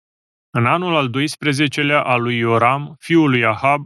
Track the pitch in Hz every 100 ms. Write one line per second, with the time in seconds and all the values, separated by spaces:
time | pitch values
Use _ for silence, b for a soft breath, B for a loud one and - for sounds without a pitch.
0 | _ _ _ _ _ 123 117 165 180 160
1 | 131 127 147 - 151 135 147 151 143 147
2 | - 123 120 120 117 113 120 139 147 151
3 | - 165 151 127 113 104 135 143